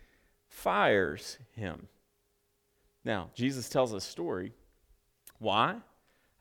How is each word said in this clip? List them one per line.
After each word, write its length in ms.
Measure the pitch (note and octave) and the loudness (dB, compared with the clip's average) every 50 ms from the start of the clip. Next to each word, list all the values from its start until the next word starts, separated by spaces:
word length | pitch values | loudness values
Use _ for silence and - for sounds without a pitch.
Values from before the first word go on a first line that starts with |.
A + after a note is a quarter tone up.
| - _ _ _ _ _ _ _ _ _ | -20 _ _ _ _ _ _ _ _ _
fires 920 | - - - - F#3 G#3 F#3 C3 G#2+ G2 F2+ D2+ D2+ - - - - - - - | -10 -4 -2 0 2 4 6 6 6 6 4 2 0 -6 -10 -12 -14 -16 -18 -16
him. 340 | - A2+ G2+ F2 D2+ C#2 - - _ _ _ _ _ _ _ _ _ _ _ _ _ _ _ _ _ _ _ _ _ _ - | -10 -6 -6 -6 -6 -8 -12 -20 _ _ _ _ _ _ _ _ _ _ _ _ _ _ _ _ _ _ _ _ _ _ -6
Now, 260 | A#2+ G#2+ F#2 E2 - - | -4 -4 -4 -4 -6 -4
Jesus 340 | - B2 C3+ C3+ B2+ A2+ - | -2 -2 -2 -2 -4 -6 -2
tells 240 | - C3+ B2+ A2+ | 2 2 2 2
a 80 | G#2+ F#2+ | 0 -4
story. 520 | - - - - F3 D#3+ G#2 F#2 F#2+ A#2+ - - - _ _ _ _ _ _ _ _ _ _ _ - - - - | -8 -8 -8 -6 -4 -4 -4 -4 -6 -8 -10 -16 -20 _ _ _ _ _ _ _ _ _ _ _ -20 -20 -12 -4
Why? 380 | A2 G#2 G2 A2 B2+ E3+ G#3+ A#3 - - _ _ _ _ _ _ _ _ _ _ | 0 2 4 4 4 2 0 -4 -12 -18 _ _ _ _ _ _ _ _ _ _